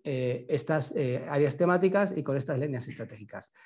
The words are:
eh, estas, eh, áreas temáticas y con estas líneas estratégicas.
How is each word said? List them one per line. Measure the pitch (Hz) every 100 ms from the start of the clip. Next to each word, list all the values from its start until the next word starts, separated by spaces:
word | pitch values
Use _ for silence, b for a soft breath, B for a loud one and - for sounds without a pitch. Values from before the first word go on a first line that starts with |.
eh, | 147 131 127 123 -
estas, | 139 - 156 139
eh, | - 131 127 -
áreas | 143 147 -
temáticas | 175 180 185 196 196 185
y |
con | 135 135
estas | 127 135
líneas | 147 131 127
estratégicas. | - 110 107 104 90 - b